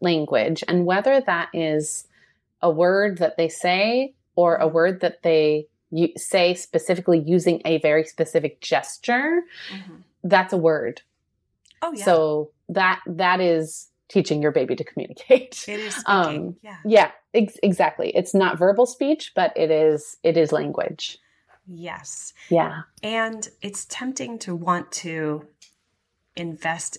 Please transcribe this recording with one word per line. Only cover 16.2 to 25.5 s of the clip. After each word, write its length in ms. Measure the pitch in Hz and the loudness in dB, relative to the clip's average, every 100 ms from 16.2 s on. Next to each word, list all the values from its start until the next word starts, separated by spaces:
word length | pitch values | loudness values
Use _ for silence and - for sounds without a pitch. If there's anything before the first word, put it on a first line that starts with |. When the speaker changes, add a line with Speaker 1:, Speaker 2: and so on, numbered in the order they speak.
| 165 151 175 175 | 2 -2 -8 -12
Speaker 2:
Yeah. 160 | 214 190 | -18 -12
Speaker 1:
yeah, 280 | 214 214 160 - _ | 2 4 4 0 _
ex-, 260 | 233 214 - | 0 0 0
exactly. 460 | 202 180 160 - - | 0 2 0 0 -4
It's 200 | - 185 | -2 0
not 240 | 196 185 165 | 2 0 2
verbal 280 | 180 202 247 | 2 4 2
speech, 460 | - 277 311 - | 0 -2 -2 -4
but 200 | - 175 - | -2 -2 0
it 160 | 160 | 0
is, 460 | 156 156 151 - - | 4 4 2 -4 -4
it 120 | 165 165 | 0 2
is 160 | 156 | 2
language. 680 | 151 147 - - - - - _ _ _ _ 185 | 0 -2 -6 -6 -8 -12 -14 _ _ _ _ -20
Speaker 2:
Yes. 640 | 170 175 - - - - - - | -16 -14 -14 -14 -16 -16 -14 0
Speaker 1:
Yeah. 320 | 170 160 156 - _ | 0 0 -4 -16 _
Speaker 2:
And 460 | 214 226 226 220 208 _ | -8 -4 -4 -6 -14 _
it's 220 | 202 202 - | -12 -12 -12
tempting 520 | - 254 262 247 233 | -10 -8 -8 -10 -12
to 160 | - 170 | -10 -6
want 360 | 175 175 - - | -2 -4 -4 -12
to 440 | 170 160 151 151 151 | -8 -6 -4 -6 -10